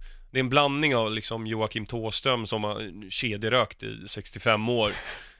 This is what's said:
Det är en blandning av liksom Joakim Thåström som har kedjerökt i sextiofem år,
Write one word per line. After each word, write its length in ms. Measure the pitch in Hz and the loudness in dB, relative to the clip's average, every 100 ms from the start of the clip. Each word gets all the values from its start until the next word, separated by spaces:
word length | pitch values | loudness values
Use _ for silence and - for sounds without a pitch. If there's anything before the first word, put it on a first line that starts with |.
| - - - | -12 -16 -4
Det 80 | 127 | 0
är 20 | |
en 80 | 131 | 4
blandning 480 | 139 143 139 151 123 | 4 4 4 2 4
av 140 | 110 | 2
liksom 340 | 110 - 113 110 | 0 -2 -4 -2
Joakim 400 | 110 107 113 104 | 0 0 -2 -4
Thåström 600 | 120 110 - 135 123 107 | -4 -4 -2 0 0 0
som 180 | 110 | -2
har 460 | 104 104 107 90 101 | 0 -2 -6 -10 -8
kedjerökt 720 | - 123 101 110 127 107 - | -4 -2 -2 2 4 2 -2
i 260 | 110 110 98 | -10 -8 -4
sextiofem 600 | - - - 123 107 110 | -4 -4 -2 4 4 4
år, 240 | 120 107 95 - - - - | 2 2 0 -8 -12 -14 -20